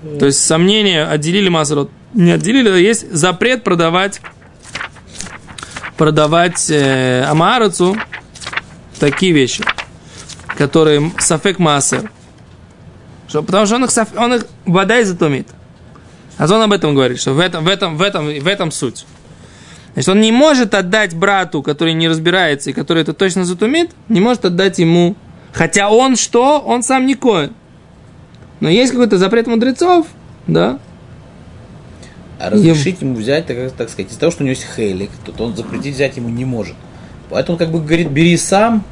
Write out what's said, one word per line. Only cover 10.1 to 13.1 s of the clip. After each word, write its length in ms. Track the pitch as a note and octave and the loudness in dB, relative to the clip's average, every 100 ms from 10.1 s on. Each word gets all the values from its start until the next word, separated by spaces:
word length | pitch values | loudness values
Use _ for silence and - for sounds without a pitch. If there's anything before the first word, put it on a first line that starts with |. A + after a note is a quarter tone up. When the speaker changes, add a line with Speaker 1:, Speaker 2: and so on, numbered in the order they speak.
| - - - - - | -20 -20 -18 -14 -4
Speaker 2:
которые 400 | C#3+ E3 D#3 D3 | 0 2 4 2
м-, 160 | D3+ - | 0 -2
Сафек 400 | - D#3+ G3+ F#3 | -2 0 -2 0
Маасер. 540 | E3 C#3+ - C3 D#3+ - - - - - - - - - - | 0 2 -2 -4 -8 -16 -20 -20 -20 -20 -20 -20 -20 -20 -20